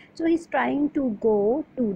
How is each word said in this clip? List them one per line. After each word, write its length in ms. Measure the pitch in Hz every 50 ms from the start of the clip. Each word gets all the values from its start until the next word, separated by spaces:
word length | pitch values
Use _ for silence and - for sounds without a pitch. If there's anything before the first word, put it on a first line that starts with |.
| - - _
So 120 | - 330
he 80 | 330 339
is 120 | 320 -
trying 420 | - - 269 262 247 262 277 294 285 - 302
to 120 | 269 254 208 196 -
go 380 | 226 214 208 202 214 247 320 294 - -
to 160 | - 247 208 190